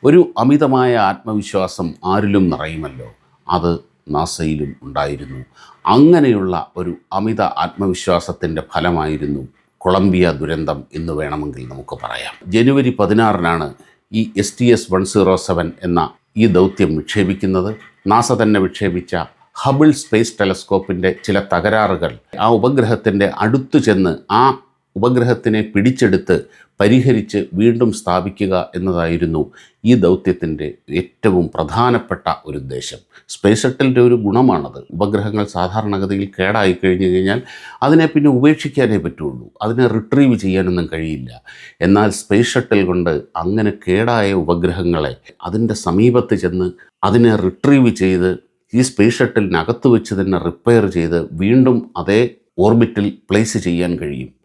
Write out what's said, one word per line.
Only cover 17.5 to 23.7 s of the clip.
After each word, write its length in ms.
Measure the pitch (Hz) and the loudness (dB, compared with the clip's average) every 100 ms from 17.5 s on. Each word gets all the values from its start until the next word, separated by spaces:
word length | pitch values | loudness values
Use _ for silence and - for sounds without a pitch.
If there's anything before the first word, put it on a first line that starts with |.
| 92 95 110 - _ - | -2 -4 -8 -16 _ 0
നാസ 200 | 110 117 117 | 2 2 0
തന്നെ 200 | 110 104 95 | 2 2 0
വിക്ഷേപിച്ച 500 | - 101 87 - 90 82 _ _ - | -2 -4 -4 -6 -8 -8 _ _ -6
ഹബിൾ 280 | 135 135 156 143 | -2 4 4 2
സ്പേസ് 340 | - 110 113 - | 0 0 0 -2
ടെലസ്കോപ്പിൻ്റെ 680 | 98 92 - 98 - 92 92 - - | -2 -2 -2 -4 -2 -2 -2 -4 -2
ചില 120 | 98 98 | -2 0
തകരാറുകൾ, 600 | 87 95 110 104 90 82 - _ - 110 | -2 0 0 0 0 -4 -8 _ -2 2
ആ 20 | 120 | 2
ഉപഗ്രഹത്തിൻ്റെ 680 | 120 139 113 113 110 98 98 - 104 | 2 2 0 0 0 0 0 0 0
അടുത്തു 360 | 131 131 | 0 0